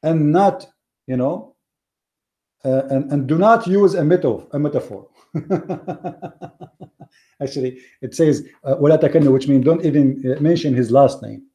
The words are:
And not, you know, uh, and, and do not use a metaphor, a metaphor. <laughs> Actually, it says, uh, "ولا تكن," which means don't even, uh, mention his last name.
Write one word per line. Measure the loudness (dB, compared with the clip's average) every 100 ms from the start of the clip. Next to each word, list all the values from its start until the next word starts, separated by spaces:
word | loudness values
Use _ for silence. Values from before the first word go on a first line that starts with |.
And | 0 0 2
not, | 4 2 0 -16 _ _ _ -8
you | -4
know, | -4 -6 -12 _ _ _ _ _ _ _ _ _ _ _
uh, | -2 -2 -2
and, | -4 -2
and | -4 0
do | 2
not | 4 2 2
use | 2 2
a | 2
metaphor, | 0 2 0 -4 -6
a | -4
metaphor. | -4 -4 -6 -16 -18 _ _
<laughs> | -12 -6 -6 -6 -12 -10 -12 -12 -14 -18 _ -20 _ -20 _ -20 _ -20 _ _ _
Actually, | -10 -6 -8 -8 -20 _
it | -14
says, | 0 2 2 -4 _
uh, | -6 0
"ولا | 2 4
تكن," | 4 2 4
which | 2 2
means | 2
don't | 2 0
even, | 0 2 2 0
uh, | -6 -2
mention | 0 0 0
his | -2 2
last | 4 4 2
name. | -14 -18 _